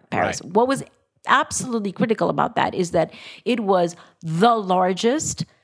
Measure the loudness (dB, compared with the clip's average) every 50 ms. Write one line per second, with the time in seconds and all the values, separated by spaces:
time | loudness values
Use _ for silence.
0 | _ _ -2 0 0 0 -2 -6 -10 -2 2 2 2 2 0 -4 -4 -14 _ _
1 | _ _ _ _ _ 2 2 2 2 0 -4 -8 -6 -4 -4 -4 -4 -6 -2 -2
2 | 0 0 2 0 0 0 2 0 -2 0 0 0 -2 0 0 -2 -4 0 0 0
3 | 0 0 -4 -18 -20 -20 -20 -8 _ -2 -2 0 2 2 2 2 2 0 -4 -10
4 | -20 -20 _ _ -8 -6 0 4 4 4 4 2 0 0 2 2 2 0 0 0
5 | 0 0 0 0 -4 -6 -6 -6 -8 -10 _ _